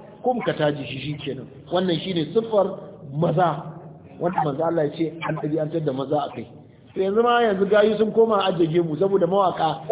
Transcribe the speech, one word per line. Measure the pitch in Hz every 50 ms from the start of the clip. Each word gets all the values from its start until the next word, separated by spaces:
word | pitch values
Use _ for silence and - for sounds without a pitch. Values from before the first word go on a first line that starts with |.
| - - - -
kum | - 247 254 226 -
ka | 165 147
taji | 156 156 147 147 139 131
shi | 123 135 135
shikenan. | 127 147 147 135 - 143 123 131 - - - - - - 170
Wannan | 180 190 185 165 151
shine | - 190 175 165 151 151 -
siffar | 226 226 220 220 202 185 190 - - - - - - - 135
maza. | 135 147 170 165 156 170 180 165 143 - - - - - - - - - - - - -
Wanda | 151 175 185 - 151
manzo | 147 135 151 165
Allah | 165 170 165 151
ya | 147 -
ce | - 165 156 160 165 160
an | 156 156 156
ɗabi'antar | - 151 151 165 151 151 165 165 151
da | 147 127
maza | 135 139 131 151 147
a | 143 131 -
kai. | 120 110 - - - - - - - - - -
To | 175
yanzu | 185 196 202 220 233
ma | 240 240 240
yanzu | 240 220 196 185 196
gayu | 185 214 208 214 220 214
sun | - 220 214 -
koma | 220 226 220 214 196 190
ajiye | 190 185 165 170 160
gemu | 160 175 170 160 151
saboda | 147 196 196 196 180 175
mawaka, | 165 185 202 196 175 - - 160 156 151 - - -